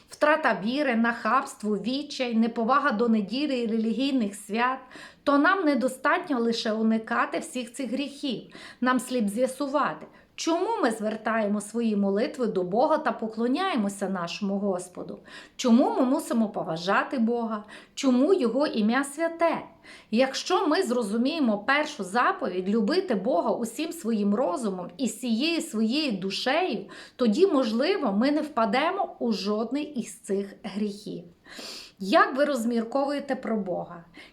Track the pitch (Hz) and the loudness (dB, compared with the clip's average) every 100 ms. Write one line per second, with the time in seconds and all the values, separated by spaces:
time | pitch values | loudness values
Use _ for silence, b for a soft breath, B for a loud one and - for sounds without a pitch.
0 | B - 302 320 285 196 196 262 285 226 | B 0 2 4 4 0 0 0 2 2
1 | 233 233 214 254 294 - 208 208 196 262 | 2 2 2 0 0 -6 -2 -2 -2 -4
2 | 294 - 247 226 233 233 226 277 277 208 | -4 -6 -2 2 2 2 2 2 2 2
3 | 240 220 190 240 294 262 233 226 226 220 | 2 2 2 -2 0 0 0 0 0 0
4 | 277 269 208 196 - 214 247 262 - B | 0 2 0 -4 -6 -2 0 -2 -8 B
5 | B B - 277 320 392 311 277 254 254 | B B 2 6 6 4 4 2 0 0
6 | 294 339 - 254 233 226 233 214 220 220 | 0 0 0 0 0 0 -2 0 2 2
7 | 220 233 285 330 - 254 240 - 254 262 | 0 -2 -2 -2 -6 -8 -8 -8 -6 -4
8 | 277 - 285 196 - B B B 247 254 | -6 -6 -6 -6 -10 B B B 0 0
9 | 247 254 202 202 254 254 285 285 233 151 | 0 0 0 0 0 0 -2 0 0 -4
10 | - B B - - 339 403 453 285 220 | -12 B B -6 0 0 0 0 0 0
11 | 208 214 233 226 208 208 202 233 233 202 | -4 -4 -2 0 2 0 -2 -2 0 2
12 | 196 196 262 254 226 185 175 202 302 302 | 2 2 0 -2 -2 0 0 2 2 2
13 | 277 220 220 220 233 277 381 311 202 196 | 0 -4 -6 -4 0 0 0 0 -2 -2
14 | 190 190 170 - 196 196 202 180 180 - | -4 -4 -4 -4 -2 -2 0 -2 -4 -12
15 | 175 - B B B - 254 233 370 427 | -12 -12 B B B -2 4 6 6 4
16 | 254 294 311 240 214 196 170 165 175 220 | 2 2 0 0 0 -2 -4 -4 2 2
17 | 294 285 226 240 226 220 214 B B - | 2 0 2 0 -2 -6 -8 B B -2
18 | 269 247 294 381 240 262 311 302 208 247 | 2 4 6 4 4 2 0 2 2 2
19 | 277 - 330 330 339 233 - - B B | 0 -2 -2 2 0 0 -6 -18 B B
20 | B 214 262 269 - 370 370 320 262 247 | B 2 2 0 0 2 2 2 2 0
21 | 214 226 254 330 254 202 - 269 302 - | 0 0 0 0 0 0 0 0 0 -4
22 | 185 220 294 392 247 180 185 220 202 339 | -4 0 0 0 -4 -4 0 0 2 0
23 | 370 214 196 330 254 190 233 - 320 - | 0 -2 0 0 0 -2 -4 -6 -8 -6
24 | 214 226 202 214 294 339 220 185 175 - | -4 0 2 2 0 0 -4 -6 -8 -4
25 | 254 - 247 220 311 339 - 214 220 277 | -4 -4 -2 0 0 0 -2 -2 0 0
26 | 311 196 190 196 254 294 370 214 - B | 0 -2 -4 -4 0 0 0 -4 -8 B
27 | B B 240 208 381 302 240 226 302 403 | B B 2 4 4 4 2 2 2 2
28 | 277 196 262 294 294 - 226 254 311 392 | 0 2 2 2 0 0 2 2 2 0
29 | 381 - 240 196 190 214 226 277 294 240 | -4 -2 -2 0 0 -2 -2 -4 -4 -6
30 | 196 - - 196 196 - 214 185 208 196 | -8 -8 -4 -4 -4 -10 -10 -4 -4 -4
31 | - 175 - - B B B B B B | -10 -12 -12 -20 B B B B B B
32 | 190 311 403 269 285 269 226 233 220 277 | 2 4 4 4 2 2 0 -2 0 0
33 | 277 285 277 262 240 220 196 180 170 170 | 0 -2 -4 -4 -2 -2 -2 -6 -6 -12
34 | - B B | -18 B B